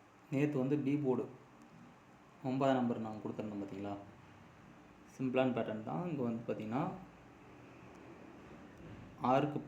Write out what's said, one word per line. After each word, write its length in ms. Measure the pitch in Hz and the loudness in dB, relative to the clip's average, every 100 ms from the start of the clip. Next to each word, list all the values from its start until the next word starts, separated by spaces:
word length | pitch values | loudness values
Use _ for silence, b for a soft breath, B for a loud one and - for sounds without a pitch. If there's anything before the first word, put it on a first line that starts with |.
| - - - | -20 -20 -2
நேத்து 220 | 135 147 143 | 2 4 4
வந்து 120 | 127 147 131 | 4 2 4
பி 80 | 147 | 2
போர்டு 200 | 135 123 - - - - - - - - - - - - 131 | 4 2 0 -8 -20 -20 -20 -20 -20 -20 -20 -20 -20 -8 -2
ஒன்பதாம் 300 | 131 135 131 | 4 6 6
நம்பர் 260 | 120 120 110 | 4 0 -2
நாங்க 160 | 107 | -6
கொடுத்துருந்தோம் 400 | 110 - 107 101 | -6 -4 -4 -4
பாத்தீங்களா? 320 | 98 95 101 101 - - - - - - - - - - - - | -6 -6 -6 -6 -10 -18 -20 -20 -20 -20 -20 -20 -20 -20 -18 -4
சிம்பிளான 400 | 131 131 131 113 | 0 4 4 4
பேட்டர்ன் 320 | 113 110 110 | 0 -2 -4
தான். 160 | 151 180 | -4 -2
இங்க 100 | 143 120 | 0 0
வந்து 160 | 113 - | -2 -2
பாத்தீங்கன்னா, 340 | 110 107 120 180 190 - - - - - - - - - - - - - - - - - - - - - - 123 | -4 -2 -2 -2 -4 -12 -18 -20 -20 -20 -20 -20 -20 -18 -18 -18 -18 -18 -18 -18 -18 -18 -18 -16 -14 -16 -2 4
ஆறுக்கு 300 | 135 147 - | 6 4 0